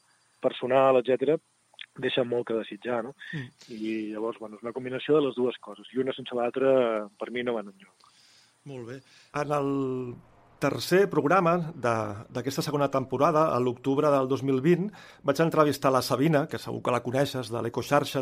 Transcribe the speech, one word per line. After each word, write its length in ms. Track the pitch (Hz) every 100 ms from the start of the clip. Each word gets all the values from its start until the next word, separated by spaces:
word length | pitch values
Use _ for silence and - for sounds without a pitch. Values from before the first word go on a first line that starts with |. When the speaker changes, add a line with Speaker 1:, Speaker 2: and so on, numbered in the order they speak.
| - _ _ _
Speaker 1:
personal, 560 | 160 - 123 131 135 131
etcètera, 340 | 120 127 135 165 - _ _ - - -
deixen 240 | 127 139 120
molt 200 | 120 117
que 80 | 113
desitjar, 460 | 107 107 117 120 120
no? 80 | - - 160
Speaker 2:
Mm. 400 | 123 _ - 110
Speaker 1:
I 160 | 110 110 107 107
llavors, 260 | 113 107
bueno, 160 | 110 107
és 80 | 117
una 80 |
combinació 460 | 127 127 127 - 151
de 80 | 139
les 100 | 120
dues 240 | 123 -
coses, 240 | 104 101 -
i 80 | 123
una 160 | 131 123
sense 160 | 123
l'altra, 720 | 123 120 131 135 131 117 110 104
per 160 | - 107
mi, 160 | 120 123
no 80 | 113
van 100 | 101
enlloc. 420 | 95 - _ _ _ _ _ _ _ 143
Speaker 2:
Molt 160 | 131 117
bé. 100 | 131 - - _ 143
En 160 | 143
el 180 | 147 139 139 131 127 123 120 - _ _ _
tercer 460 | 143 127 - 175 202
programa 460 | 156 143 185 165 180 156
de, 240 | 135 120 113 104 101 - 127
d'aquesta 240 | 127 147 151
segona 240 | 143 139
temporada, 540 | 135 123 120 156 151 156 120
a 40 |
l'octubre 480 | 123 120 135 135 151
del 160 | 139 131
dos 160 | 131
mil 160 | 139 131
vint, 300 | 151 175 208 - - -
vaig 160 | 143 139
entrevistar 520 | 165 151 151 139 139
la 120 | 131
Sabina, 440 | 120 127 160 143 156
que 80 | -
segur 220 | 117 117
que 80 | 123
la 120 | 123
coneixes, 440 | 123 131 139 131 110
de 160 | 117
l'Ecoxarxa 560 | 110 - 113 147 135 135